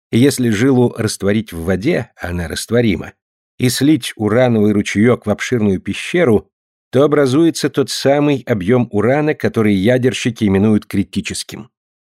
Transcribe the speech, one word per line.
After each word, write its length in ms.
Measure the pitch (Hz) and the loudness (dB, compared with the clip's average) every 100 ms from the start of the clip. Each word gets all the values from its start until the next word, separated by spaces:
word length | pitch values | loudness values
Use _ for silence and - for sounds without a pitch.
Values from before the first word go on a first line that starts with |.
| - | -4
И 60 | 113 | 2
если 320 | 139 131 120 | 2 2 0
жилу 440 | 101 131 127 123 - | 2 2 2 2 0
растворить 560 | 110 - 98 107 107 | -6 -2 -2 -2 -2
в 120 | 82 | -8
воде, 480 | 82 92 117 175 - - | -4 -2 -2 -4 -6 -12
она 300 | 87 87 85 | -8 -6 -6
растворима, 680 | - - 113 117 87 - - _ _ _ - | -8 -4 0 0 0 -4 -16 _ _ _ -4
и 100 | 127 | -2
слить 440 | 120 139 156 - | 0 2 0 -2
урановый 580 | - 107 113 127 113 104 | -6 -2 2 2 2 2
ручеек 540 | 101 101 101 117 110 104 | 2 0 2 2 2 -2
в 40 | |
обширную 500 | 101 - 120 104 92 | -6 -2 -2 0 -2
пещеру, 720 | - 95 - 175 151 104 - _ _ _ _ | -4 -10 -4 0 2 2 0 _ _ _ _
то 100 | 127 | 0
образуется 680 | 147 147 139 139 165 - 147 | 2 2 2 2 2 0 -4
тот 220 | - 135 | -2 -4
самый 540 | - 131 143 147 139 - | -2 0 2 2 0 -2
объем 420 | 110 87 123 117 | -4 0 0 2
урана, 420 | 104 107 143 151 | 0 0 0 0
который 400 | 151 110 113 107 | -2 -2 0 2
ядерщики 680 | 98 98 127 123 104 127 110 | 2 2 2 0 -2 -6 -2
именуют 420 | 107 98 107 107 - | 0 2 2 2 0
критическим. 840 | 98 95 101 - 98 - - - _ _ _ _ | -4 -4 -6 -8 -10 -12 -14 -18 _ _ _ _